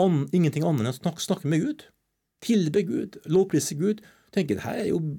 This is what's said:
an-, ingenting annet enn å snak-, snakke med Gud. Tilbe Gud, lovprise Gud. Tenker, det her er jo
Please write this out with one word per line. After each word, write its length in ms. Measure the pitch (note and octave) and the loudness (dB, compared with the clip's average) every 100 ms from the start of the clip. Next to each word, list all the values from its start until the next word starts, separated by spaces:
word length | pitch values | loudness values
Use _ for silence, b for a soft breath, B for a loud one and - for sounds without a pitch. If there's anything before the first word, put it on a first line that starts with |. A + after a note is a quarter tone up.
an-, 240 | F#3 D#3 C#3+ | 2 2 2
ingenting 320 | F#3 E3 D3 E3 | 2 2 2 0
annet 220 | D3+ A2 | 0 0
enn 60 | |
å 40 | C3+ | -2
snak-, 240 | F3 - | -6 -6
snakke 300 | - F#3 C#3+ | -4 -4 0
med 140 | D#3 A#3 | 0 0
Gud. 180 | D4+ - _ _ _ _ _ - | -4 -12 _ _ _ _ _ 0
Tilbe 380 | A3+ D#3+ F#3 F#3 | 2 2 0 0
Gud, 320 | A3+ - - - | -4 -6 -10 0
lovprise 480 | F3+ F#3+ - - D3 | 2 4 2 0 -2
Gud. 240 | F#3 G#3+ b b b | -2 -2 b b b
Tenker, 240 | - E3+ - | -4 -2 -2
det 80 | A3+ | -4
her 160 | B3 | -4
er 80 | G#3+ | -2
jo 120 | F3 D#3 | -2 -2